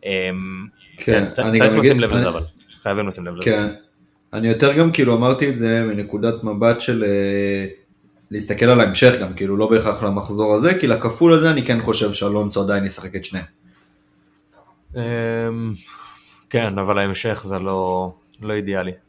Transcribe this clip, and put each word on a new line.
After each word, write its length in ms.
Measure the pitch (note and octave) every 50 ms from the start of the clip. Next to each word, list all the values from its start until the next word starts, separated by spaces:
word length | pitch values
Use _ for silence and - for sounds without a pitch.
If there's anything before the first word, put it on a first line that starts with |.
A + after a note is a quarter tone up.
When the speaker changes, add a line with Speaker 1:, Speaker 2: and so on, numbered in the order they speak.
| -
Speaker 1:
אמ, 40 | F#2+ G2 F#2+ F#2 F#2 F#2 F#2 F#2 F#2 F#2 F#2 G2 A2 _ _ - _ _
Speaker 2:
כן, 280 | - - - A#2 A2 G2
Speaker 1:
כן, 40 | F#2+
צ-, 100 | - -
Speaker 2:
אני 200 | A2+ A2 A2+ A2+
Speaker 1:
צריך 140 | B2 A2 A2
Speaker 2:
גם 60 | D3+
Speaker 1:
לשים 120 | C3 C3+
Speaker 2:
אגיד, 100 | C3+ B2
Speaker 1:
לב 100 | A#2 G#2+
לזה, 80 | G#2 A#2+
Speaker 2:
אני 100 | A#2+ F2+
Speaker 1:
אבל 120 | E2 E2 D#2 D#2+ - - - _ -
חייבים 300 | - - G#2 G2 G#2 G#2
לשים 180 | G2 F#2 - F2
לב 100 | F2 F2
לזה. 100 | F2 F2
Speaker 2:
כן, 220 | A2+ A2 G#2+ G#2 G#2 G#2 - - _ _ _ _ _ _ _ _ _ -
אני 140 | A2 A2+
יותר 260 | A2+ A2+ A2+ C#3 C#3 C#3
גם, 180 | D3+ E3+ E3
כאילו, 240 | D#3+ - C3+ A#2+ A#2
אמרתי 340 | A2+ A#2+ B2+ C3 B2+ D3+ C#3+
את 80 | C3
זה 260 | A#2 A#2 A2+ A2+ A2+ A2+
מנקודת 600 | A2+ G#2 G#2 G2+ G#2 - G#2 G#2+ A#2 A2+ A2+ -
מבט 380 | A2 G#2 G2+ G#2+ A#2 A#2 A#2
של, 220 | - - A#2+ A2+ G#2+
אה, 640 | G2+ G2+ G2+ G2 G2 G2+ G2+ G2+ G2+ G2+ G2 G2 F#2+ - _ _ _ _ _ _ _ _ _ _ _
להסתכל 340 | G#2 G#2 G#2 - G#2 G2+ A#2
על 140 | A#2+ B2+ A#2+
ההמשך 340 | A2 G2 F#2+ - C3 B2 B2 B2
גם, 120 | G2+ F#2 F#2
כאילו, 240 | F#2 G2 G2 G2
לא 100 | G2+ G#2+
בהכרח 360 | G#2+ A2+ A2 - A2 G#2 - A2+
למחזור 500 | G2+ G2+ G2+ - - G#2 G#2 G#2+ G#2+ G#2
הזה, 260 | G#2 B2+ F3 F#3+ F#3
כי 80 | -
לכפול 460 | B2+ A2+ A2 - A#2 - - E3 E3+ E3
הזה 180 | D#3+ D3 E3
אני 140 | D#3 C#3+ B2
כן 160 | - A#2+ A2+
חושב 320 | A2 A#2 G#2+ - A2+ G#2 G2+
שאלונסו 500 | - G2+ G2+ G#2 G#2 G#2 G2+ - G2+ G2
עדיין 220 | G2 G2+ G2 G2
ישחק 300 | G2 - - - F#2+ F2+
את 100 | F#2+ F2+
שניהם. 200 | - G2 F#2 D#2+ - _ _ _ _ _ _ _ _ _ _ _ _ _ _ _ _ _ _ _ _ _ _ _ _ _ _ _ _ -
Speaker 1:
אמ, 760 | B2+ A#2 A#2 A#2+ A#2 A2+ A2+ A#2 A2+ A#2 A2+ A2+ A2+ A2+ A2+ G#2+ F2 - - - - - - - - - _ _ _ _ _
כן, 300 | - A#2+ A#2 G#2+ F#2+ G2+
אבל 200 | G2 G2 G2+ G2+
ההמשך 440 | G2+ G2 F#2+ - - A#2 G#2+ - -
זה 140 | G2 G2 F#2
לא, 480 | F#2+ F#2+ F#2+ F#2+ F#2+ F#2 F#2 F#2 F#2 F#2 F2+ _ _ _ _ _
לא 120 | A2 G#2+ G#2+
אידיאלי. 380 | G#2+ G2+ G2 G2 F#2+ F2+ F#2 F#2 - _